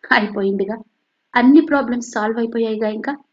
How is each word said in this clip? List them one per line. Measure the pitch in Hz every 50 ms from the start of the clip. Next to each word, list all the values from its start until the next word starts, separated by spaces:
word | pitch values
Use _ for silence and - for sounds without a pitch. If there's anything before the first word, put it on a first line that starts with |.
| - -
అయిపోయిందిగా, | - 208 208 202 202 208 196 196 196 190 196 196 220 226 226 _ _ _ _ _ _ _ _ _ -
అన్ని | 247 240 262 285 330
ప్రాబ్లమ్స్ | 311 302 285 277 262 226 247 240 233 -
సాల్వ్ | - 220 208 220 226
అయిపోయాయిగా | 233 233 226 233 233 226 220 220 214 220
ఇంకా. | 214 214 214 214 269 285 294 _ _